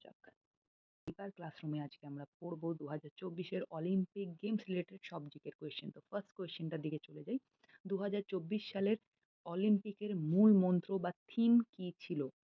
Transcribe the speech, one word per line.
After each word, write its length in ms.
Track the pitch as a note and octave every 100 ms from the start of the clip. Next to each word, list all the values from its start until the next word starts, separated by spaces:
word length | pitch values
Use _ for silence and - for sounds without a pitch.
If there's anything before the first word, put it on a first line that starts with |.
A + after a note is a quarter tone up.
যাক। 280 | - - - _ _ _ _ _ _ _ -
এবার 240 | F3+ G3+
ক্লাসরুমে 500 | F#3+ D#3+ - D#3 D3+
আজকে 260 | C#3+ - C#3+
আমরা 180 | C#3+ C#3+ _
পড়বো 340 | E3+ E3 E3
দু 140 | E3 D3
হাজার 240 | D3+ D3+ -
চব্বিশের 480 | F#3 E3+ F3 F#3
অলিম্পিক 680 | - E3 E3+ F#3+ F#3 G3+ F#3+ D#3+
গেমস 200 | G#3+ G#3+ -
রিলেটেড 300 | F3+ E3+ F#3+
সব 240 | - E3+ D3
জিকের 240 | D3 D#3 -
কোয়েশ্চেন। 320 | D3+ - G3
তো 100 | D3+ -
ফার্স্ট 220 | G3+ G3
কোয়েশ্চেনটার 480 | - F3 - D#3+ D#3
দিকে 160 | D3+ D3+
চলে 200 | - D3+
যাই। 140 | D3 C4 - _ _ - F#3
দু 100 | F#3+
হাজার 240 | G3+ G3+ G3+
চব্বিশ 440 | F#3 E3 G#3 -
সালের 260 | G3 G3 A3 - _ _ _ E3+
অলিম্পিকের 720 | F3 G#3+ G3+ G#3 G3+ G#3 F#3+
মূল 380 | D3+ F3+ A3
মন্ত্র 460 | G3 F#3 F3+ - G3
বা 120 | F3 - _
থিম 320 | - A#3 A#3 A3+
কী 200 | - F3+ -
ছিল? 280 | - D#3 C3 -